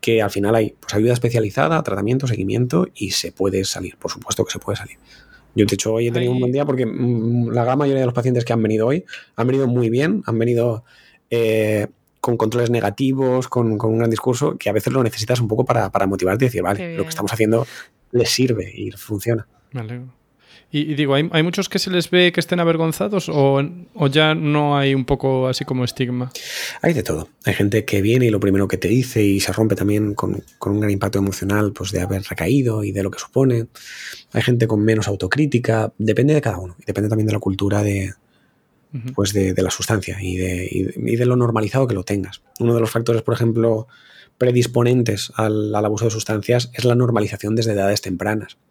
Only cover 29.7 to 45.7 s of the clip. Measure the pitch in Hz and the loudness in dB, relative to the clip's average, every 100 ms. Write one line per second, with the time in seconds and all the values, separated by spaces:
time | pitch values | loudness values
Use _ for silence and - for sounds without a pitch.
29.7 | 98 101 104 104 101 101 - - _ - | 2 0 0 0 -2 -4 -6 -8 _ -2
30.7 | 104 104 98 101 98 98 98 95 104 104 | 0 0 0 0 0 -2 -2 0 0 0
31.7 | 98 95 92 92 98 98 - 82 139 123 | -4 -6 -4 -2 -4 -4 -4 0 2 2
32.7 | 107 104 98 98 - - 131 135 117 113 | -2 -2 -2 -4 -6 -2 2 4 2 -2
33.7 | - - - - - - 113 117 120 117 | -12 -18 -16 -16 -16 -4 -2 2 2 2
34.7 | 107 107 110 101 101 92 135 151 123 123 | 4 2 2 0 -2 -2 0 2 2 2
35.7 | 113 110 - 107 107 139 151 117 92 90 | 0 -2 -2 0 2 4 2 0 -4 -8
36.7 | - - 98 104 110 107 104 95 95 98 | -10 -6 -2 0 2 2 0 -2 0 0
37.7 | 101 104 101 98 - _ _ _ _ _ | 2 2 0 -4 -10 _ _ _ _ _
38.7 | _ _ 139 117 - 101 101 95 95 92 | _ _ -10 -6 -2 0 2 2 2 0
39.7 | - - 110 - 98 92 92 92 90 92 | -2 -2 -2 -2 -6 -6 -4 -4 -4 -4
40.7 | - - - - 117 123 123 120 113 107 | -2 -4 -4 -2 0 2 2 2 2 0
41.7 | 131 127 101 92 101 98 - _ - 117 | 0 0 -2 -2 -4 -4 -12 _ -2 2
42.7 | 117 110 117 117 117 113 117 117 113 117 | 2 2 0 0 0 0 0 0 2 0
43.7 | 110 117 _ - - - _ 123 123 120 | 0 -4 _ -20 -20 -20 _ 2 4 2
44.7 | 120 120 127 117 104 - - 110 107 107 | 2 4 4 2 -2 -6 -2 0 0 0